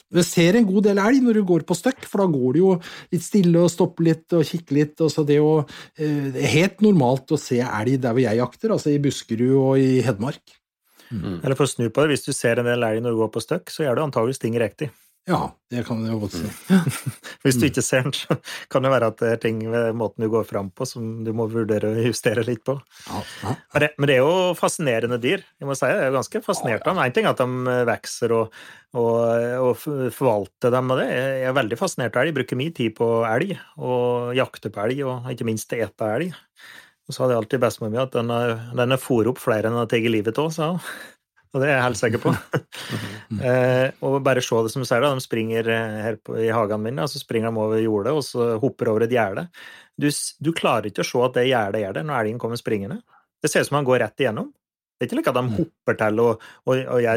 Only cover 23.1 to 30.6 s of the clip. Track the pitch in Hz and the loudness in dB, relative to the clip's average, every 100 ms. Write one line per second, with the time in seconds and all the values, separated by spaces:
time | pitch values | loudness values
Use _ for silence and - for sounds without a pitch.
23.1 | - - - - 135 _ 143 147 - 143 | -10 -10 -8 -6 -6 _ -2 0 0 2
24.1 | 127 143 185 180 170 175 - 143 110 117 | 4 4 4 2 0 -2 0 0 0 0
25.1 | 120 175 190 - _ 143 135 131 196 135 | -2 0 -2 -6 _ -8 -2 0 0 0
26.1 | 135 113 214 - 180 - 107 151 185 127 | -2 -2 -4 -4 -4 -2 -2 -2 0 0
27.1 | 220 196 123 127 127 127 123 117 101 - | 2 0 2 -2 -2 -2 0 0 -2 -6
28.1 | - 117 113 110 - - - _ 123 117 | -4 0 0 -2 -8 -20 -20 _ -2 0
29.1 | 117 117 117 120 127 127 110 156 143 127 | 2 2 0 0 0 0 0 -4 -4 -4
30.1 | - 135 104 95 _ | 0 2 2 -2 _